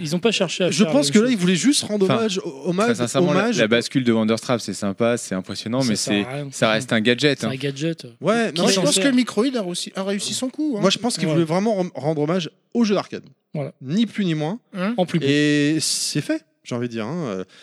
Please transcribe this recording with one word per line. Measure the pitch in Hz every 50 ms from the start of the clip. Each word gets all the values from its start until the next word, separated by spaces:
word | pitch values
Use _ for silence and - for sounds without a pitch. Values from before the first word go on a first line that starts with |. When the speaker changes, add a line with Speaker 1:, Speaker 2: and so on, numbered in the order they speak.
Speaker 1:
ils | 180 143 170
ont | 175
pas | - 226
cherché | 196 - 190 151 - - 185
à | 156
Speaker 2:
Je | 160 143
Speaker 1:
faire | 220 160
Speaker 2:
pense | 240 285 294
Speaker 1:
la | 139
Speaker 2:
que | - 208
Speaker 1:
même | 226
Speaker 2:
là, | 262
Speaker 1:
chose. | 247 190
Speaker 2:
ils |
voulaient | 180 180 190
juste | 156 160 262 294 - -
rendre | 180 208 208 190 185
Speaker 3:
Enfin, | - - 226 220 180 185 - 175 135 135 -
Speaker 2:
hommage, | 185 175 185 220 240
Speaker 3:
très | 233
sincèrement, | 180 123 - - - - -
la, | - 185 208
Speaker 2:
hommage. | 240 220 123
Speaker 3:
la | 113 107
bascule | 117 120 113 - - 139
de | 127 120
Wonder | 113 113 110 107 113 104
Trap, | - - 123 107
c'est | - - 92
sympa, | - 101 98 92 - 117 117 120
c'est | 113 - - 95
impressionnant, | 92 90 - 98 - - 110 120 131
Speaker 1:
Ça | 135 120
Speaker 3:
mais | 104
Speaker 1:
sert | - - - 104
à | 101 101 98
Speaker 3:
c'est, | 135
Speaker 1:
rien. | 147 143 139
Speaker 3:
ça | 131 - 127 110
reste | 107 110 120 120
un | 127 110
gadget, | 107 123 123 123 147 147 135 -
Speaker 1:
C'est | -
Speaker 3:
hein. | 110
Speaker 1:
un | 131
gadget. | 135 139 143 139 135 156 165 160 - - 120 117 -
Speaker 2:
Ouais, | 131 180 220 233 226 185
Speaker 1:
Qui | 139
Speaker 2:
non, | - 214
Speaker 4:
Moi, | 240
je | 285
Speaker 1:
s'en | 285
Speaker 4:
pense | 269 294 294
Speaker 1:
sert | 294 285 285
Speaker 4:
que | 247
Microïd | 247 240 - - 208 240 285 254
a | 233
réussi, | 190 175 175 - - - -
a | 190
réussi | 190 196 202 202 - - -
son | - 254 262
coup, | - - 311 302 240
hein. | 196
Speaker 2:
moi, | 170 196
je | - -
pense | 202 247 -
qu'ils | 165 160 160
Speaker 1:
Ouais. | 156
Speaker 2:
voulaient | 165 165
vraiment | 151 165 190 208 233 214
rem-, | 185 180 175 -
rendre | - 131 156 160 147
hommage | 147 151 180 190 156 - _ _ _ _ -
au | 240
jeu | 233 202 202
d'arcade. | 165 123 - - 95 - - _ _ _ _ -
Speaker 1:
Voilà. | 151 139 139 - _
Speaker 2:
Ni | 139 127 165 220 240
plus | 208 - - 202
ni | 175 160
moins. | 151 147 160 214 247 _ _ -
Speaker 4:
Hein ? | 185 180 214 247
Speaker 1:
En | 220 180
plus. | - - 165
Speaker 2:
Et | 139 139 143 147 147 147 147 147 143 147 160 160
c'est | - - - - - - - 151
fait, | 147 - 311 311 _ _ _ _ _
j'ai | - 127
envie | 120 123 120
de |
dire, | 113 113 104
hein. | 113 165 180 156 113
Euh, | 95 95 92 _ - -